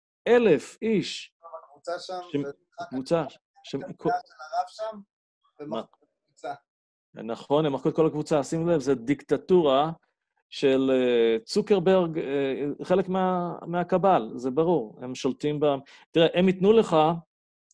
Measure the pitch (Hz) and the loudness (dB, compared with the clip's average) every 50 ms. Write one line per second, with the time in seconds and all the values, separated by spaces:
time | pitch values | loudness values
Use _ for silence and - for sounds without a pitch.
0 | _ _ _ _ - 208 233 247 240 208 160 131 - - - - - 220 226 190 | _ _ _ _ 0 2 4 4 6 6 4 2 2 -4 -12 -6 -2 0 0 0
1 | 135 - - - - - _ _ - - - 160 - - - 147 _ 175 170 180 | 0 -2 -6 -12 -14 -18 _ _ -20 -20 -20 -20 -20 -20 -20 -16 _ -10 -10 -8
2 | 175 - 185 180 180 175 160 143 143 139 143 _ _ _ _ - 175 - 131 131 | -8 -10 -12 -12 -10 -6 -6 -6 -6 -6 -10 _ _ _ _ -16 -14 -10 -8 -8
3 | 131 - 170 165 151 - - - _ _ _ _ - - - - - - - - | -4 -2 -2 -2 -2 -4 -10 -18 _ _ _ _ -14 -10 -10 -10 -8 -10 -12 -6
4 | - - 698 719 - _ _ - - - - - 185 - - - 220 220 220 208 | -4 -4 -2 -4 -6 _ _ -20 -14 -8 -6 -6 -6 -6 -8 -12 -10 -10 -12 -12
5 | 202 _ _ _ _ _ _ _ _ _ _ - 151 147 117 113 104 - _ _ | -18 _ _ _ _ _ _ _ _ _ _ -18 -14 -10 -10 -10 -10 -12 _ _
6 | _ _ _ _ _ _ _ _ - 156 - - _ _ _ _ _ _ _ _ | _ _ _ _ _ _ _ _ -14 -14 -14 -14 _ _ _ _ _ _ _ _
7 | _ _ - 110 110 110 117 - - - 143 147 160 151 139 131 - 160 151 - | _ _ -18 -14 -12 -10 -10 -10 -4 0 0 2 2 0 -2 -2 -4 -2 0 2
8 | 160 160 135 151 147 - 165 147 131 - - 165 165 175 170 156 123 131 139 120 | 0 0 0 -2 -4 -2 -2 -2 -2 -2 -4 -2 0 0 0 0 2 0 -2 0
9 | 113 120 143 135 - - - - - - 190 175 165 143 131 135 147 160 165 - | 0 -2 -4 -4 -2 -2 -2 -2 0 2 4 4 4 4 4 2 2 0 -2 -8
10 | _ _ _ _ _ _ _ _ _ _ - - - 139 135 135 135 131 131 131 | _ _ _ _ _ _ _ _ _ _ -6 0 2 2 4 4 2 2 2 2
11 | 127 123 123 120 117 113 113 113 - - - 202 - - 214 190 165 185 190 190 | 2 2 2 4 4 2 2 0 -2 -4 -2 -2 0 2 2 2 4 4 4 4
12 | 180 165 156 160 - 131 139 143 139 135 131 107 139 147 139 - 151 - 185 190 | 2 0 -2 -4 -6 -4 -2 -2 -2 -2 -4 -4 -4 -6 -6 -6 -2 0 0 0
13 | 185 185 185 190 185 185 185 180 175 170 165 - - - 170 175 175 175 185 185 | 0 0 -2 -2 0 0 0 -2 -4 -6 -8 -10 -10 -6 -4 -4 -2 0 0 2
14 | 170 196 185 147 110 110 127 127 120 131 127 143 165 170 180 151 113 107 - - | 4 4 4 2 2 -2 -8 -8 -6 -4 0 0 2 2 2 0 0 -4 -10 -14
15 | 127 127 127 - - 139 123 - - 147 151 147 147 147 139 135 135 - - - | -12 -12 -8 -4 -4 -4 -4 -2 -4 -4 -2 0 0 0 0 0 -4 -10 -20 -20
16 | - _ - 160 165 156 - 170 185 190 185 190 180 196 220 226 214 220 170 156 | -12 _ 2 2 2 4 4 2 2 2 2 2 4 4 4 4 4 4 4 4
17 | 156 156 170 170 - _ _ _ _ _ _ _ _ _ | 4 4 2 -2 -6 _ _ _ _ _ _ _ _ _